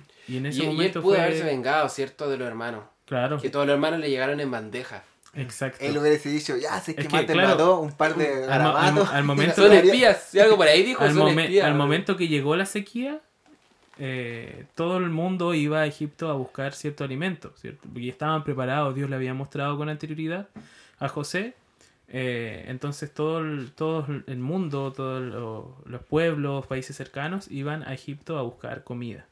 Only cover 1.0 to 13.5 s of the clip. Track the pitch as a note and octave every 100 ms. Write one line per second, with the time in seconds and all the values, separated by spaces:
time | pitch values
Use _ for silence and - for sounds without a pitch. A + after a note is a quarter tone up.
1 | F3 - E3 D#3+ D#3+ C3+ B2+ D3+ C#3 -
2 | C3 - D3 C3+ B2 A2+ A#2 A2 G#2+ _
3 | _ B2+ B2+ D3 C3+ C#3+ C#3+ C#3+ D#3 E3
4 | D3+ C3 C3 D3 C#3 A#2+ A2 A#2+ B2+ G2
5 | - _ _ - B2 - C3+ - C#3 D3
6 | D3+ D3 C#3+ D3+ D3+ B2+ D3+ F#3 E3 D#3
7 | D3 D#3+ D#3 E3 F#3+ E3 E3+ F3+ D3+ -
8 | D#3 D#3+ D3+ C3+ C3 C3+ B2+ D3 F3+ G3
9 | F#3+ C#3+ C#3+ C#3+ D#3+ E3 G3+ G3 F3+ B3
10 | A#3+ - - F#3+ A3 G#3 D#3 D#3+ A3+ B3+
11 | D3 D3+ D#3 D3+ E3 F#3+ D3+ D3 C#3+ D#3+
12 | G3 F3+ E3+ D3 C#3 E3 F#3+ G#3 G3+ A#3
13 | C4 D4+ - _ _